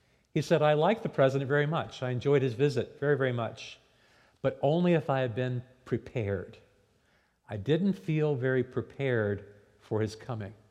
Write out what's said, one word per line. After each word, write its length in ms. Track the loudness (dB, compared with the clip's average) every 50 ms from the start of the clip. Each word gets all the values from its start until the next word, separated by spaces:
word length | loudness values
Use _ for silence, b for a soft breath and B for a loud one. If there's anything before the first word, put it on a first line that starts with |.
| _ _ _ _ _ _ -4
He 80 | -4
said, 200 | 0 2 2 4
"I 120 | 4 4 4
liked 300 | 4 4 2 2 0 -2
the 60 | -4
president 380 | 2 4 4 4 4 0 0 0
very 180 | 0 0 0
much. 380 | 0 -2 -2 -4 -6 -8 -8 -6
I 60 | -4
enjoyed 320 | -4 -2 0 2 2 2
his 120 | 2 0 0
visit 440 | 0 0 0 0 -2 -4 -4 -6 -4
very, 180 | 0 0 2 2
very 140 | 2 0
much, 480 | 0 -2 -4 -6 -8 -12 -16 -18 -18 -20 b b b b b b b b b b b b
but 180 | -4 -4 -2 0
only 320 | 0 2 2 4 4 4 4
if 160 | 4 2 0
I 120 | 0 0
had 120 | 0 -2 -2
been 300 | -2 -2 -2 -4 -4 -8 -10 -16 _ _
prepared. 720 | -4 -4 -4 -4 -6 -6 -4 -2 -2 -2 -4 -6 -10 -16 -20 -20 _ _ _ _ _ _ _ _ _ _ _ _ _ _ _ _ -12
I 80 | -10 -6
didn't 360 | -2 0 0 2 2 0 -2
feel 420 | -2 -4 -2 0 0 2 0 0
very 280 | 0 0 2 2 2 0
prepared 840 | 0 -4 -6 -6 -6 -6 -4 -2 0 2 2 2 0 -2 -4 -6 -12 -20 -20 _ _ _ _
for 220 | -8 -4 -2 0
his 140 | 0 -2 -4
coming." 380 | -8 -10 -10 -8 -8 -8 -10 -12 -16 _ _